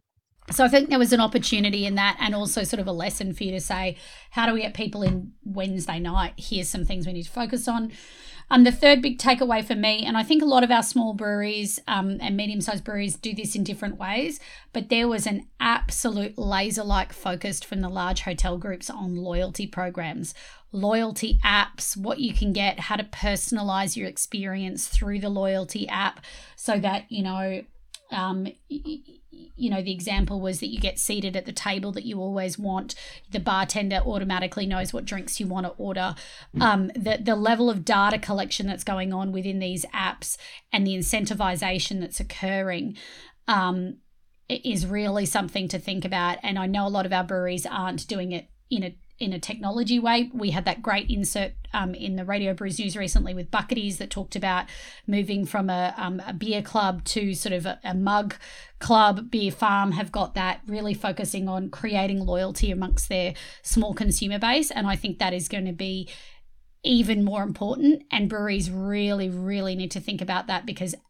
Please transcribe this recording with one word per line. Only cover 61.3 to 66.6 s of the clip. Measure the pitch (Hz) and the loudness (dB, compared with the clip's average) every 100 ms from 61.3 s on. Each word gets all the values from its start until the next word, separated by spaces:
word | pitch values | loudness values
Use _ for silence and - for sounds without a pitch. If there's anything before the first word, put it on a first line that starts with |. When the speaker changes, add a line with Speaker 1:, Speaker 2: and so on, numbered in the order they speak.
| 196 190 | -2 -2
Speaker 1:
on | 185 190 | -2 -4
creating | - 220 202 196 196 180 | -4 -2 0 2 0 0
loyalty | 180 190 196 208 | 0 -2 2 2
amongst | 185 185 - - | 2 2 2 2
their | 185 180 - - - | 0 0 -4 -12 -12
small | - - 214 | 0 2 2
consumer | - 208 - 196 202 | 2 2 2 0 0
base. | 226 277 294 | 2 2 2
And | - 202 | 0 0
I | 196 | 0
think | 208 170 | -2 -2
that | 190 | 0
is | 180 - | 0 -4
gonna | 208 185 | -4 -4
be | 170 190 190 180 - - - - - | -4 -4 -6 -8 -14 -18 -20 -20 -20